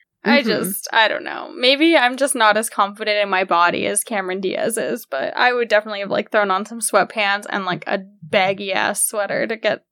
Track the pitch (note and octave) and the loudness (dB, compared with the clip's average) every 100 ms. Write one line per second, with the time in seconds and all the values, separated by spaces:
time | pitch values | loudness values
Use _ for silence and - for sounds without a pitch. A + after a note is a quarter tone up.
0 | _ _ - C#4+ A3+ G#3 F#3 G3 - A#3 | _ _ 2 2 2 0 -2 -6 -2 2
1 | A3 - - - - - B3 C#4 E4 D#4+ | 2 0 -6 -10 -10 0 2 4 6 6
2 | B3 B3+ C4+ B3 A3 G#3 A3 - G3+ G#3 | 4 2 0 4 4 4 0 -2 -2 -2
3 | G#3+ G#3 G3+ F#3 F#3+ E3+ F3 - G3 G#3 | -2 0 0 0 2 4 4 2 -2 -2
4 | - G#3 F#3 F#3 F#3 - - A3+ C3+ A#3+ | -2 -4 -4 -4 -4 -2 -2 -2 -4 -6
5 | - C3+ - - B3 B3 A#3 G#3 G#3+ G3+ | -6 -6 -4 0 2 2 2 0 0 -6
6 | G3 - G#3+ A3 G3+ F#3+ A3 A#3 G#3+ G3+ | -2 -2 0 0 2 0 -4 -6 0 2
7 | F3+ A3 G3+ G3+ G#3 G#3 F#3 E3 - G3 | 2 0 0 -2 -4 -6 -4 -6 -4 -6
8 | F#3+ _ D#3 G#3 F#3+ G3 G3 F#3+ G#3+ G3+ | -6 _ -2 0 2 -2 -4 -2 0 -2
9 | - G#3+ G3+ G#3 A3+ A3 G#3+ - _ | -4 -2 -4 -2 -4 -2 -2 -4 _